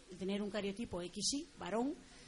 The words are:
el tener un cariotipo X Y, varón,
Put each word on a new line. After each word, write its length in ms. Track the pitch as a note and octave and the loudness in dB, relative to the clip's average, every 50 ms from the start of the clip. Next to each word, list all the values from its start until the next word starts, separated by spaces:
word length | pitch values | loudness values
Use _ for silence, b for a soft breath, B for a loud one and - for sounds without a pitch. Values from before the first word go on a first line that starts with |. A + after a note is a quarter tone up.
| - - | -12 -12
el 60 | - | -6
tener 240 | F#3+ F#3+ F#3 G3+ G3+ | -2 0 2 2 2
un 80 | G#3+ G3+ | 2 2
cariotipo 520 | G#3 G#3+ G3 G3+ G3 G#3 A#3 - - F3 | 2 2 2 2 0 0 -2 -2 -2 -2
X 320 | F3 F3 - G#3+ G3 - C4+ | -2 -2 -2 0 2 2 2
Y, 140 | C#4+ E4+ - - | 2 0 -4 -8
varón, 380 | - F3+ F3 F#3+ A3+ B3 C#4 E4+ - B B B B B | -8 -4 0 2 4 4 4 2 -2 B B B B B